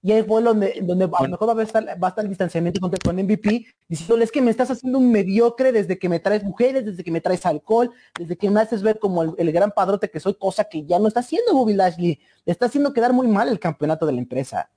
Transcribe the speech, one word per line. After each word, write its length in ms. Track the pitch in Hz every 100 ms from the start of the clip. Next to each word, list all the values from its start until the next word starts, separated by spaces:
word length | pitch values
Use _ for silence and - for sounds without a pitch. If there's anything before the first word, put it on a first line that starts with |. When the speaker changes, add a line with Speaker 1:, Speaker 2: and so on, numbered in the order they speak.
Speaker 1:
Y 120 | 185
ahí 100 | 220
fue 180 | 214 220
donde, 360 | 233 214 196 -
donde 220 | 180 180
a 40 | 185
lo 20 |
Speaker 2:
Bueno. 200 | 175 170
Speaker 1:
mejor 240 | 175 226 226
va 40 |
a 40 |
estar, 200 | 220 220
va 220 | 220 180 185
a 40 |
estar 140 | 185
el 40 | 208
distanciamiento 520 | 190 180 165 170 180
con, 100 | 180 185
con 140 | - 180
M 160 | 196
V 20 | 214
P, 280 | 208 233 226 _ _
diciéndole, 360 | 160 160 233
"Es 60 | 226
que 100 | 285
me 120 | 247
estás 180 | 220 240
haciendo 260 | 247 254 262
un 120 | 254
mediocre 640 | 220 185 196 233 233 262
desde 260 | 233 175 185
que 100 | 180
me 120 | 170
traes 240 | 190 214
mujeres, 400 | 202 170 247 269
desde 180 | 214 180
que 80 | 175
me 100 | 165
traes 240 | 180 185
alcohol, 460 | 185 151 - 226 247 - _ -
desde 200 | 170 175
que 120 | 202
me 120 | 208
haces 220 | 220 220
ver 180 | 202 214
como 240 | 202 175
el, 100 | 160 175
el 120 | 170
gran 220 | 160 202
padrote 360 | 202 185 202 202
que 120 | 156
soy", 140 | 190
cosa 300 | 196 190 185
que 200 | 208 160
ya 160 | 151 175
no 80 | 214
está 100 | 226
haciendo 320 | 247 339 480
Bobby 220 | 285 226
Lashley. 460 | 196 185 170 175 147 _ _ -
Está 200 | 175 247
haciendo 260 | 285 285
quedar 200 | 277 240
muy 140 | 247 254
mal 220 | 202 262
el 100 | 214
campeonato 480 | 170 151 147 156 160
de 60 |
la 80 | 127
empresa. 500 | 123 - 131 98 -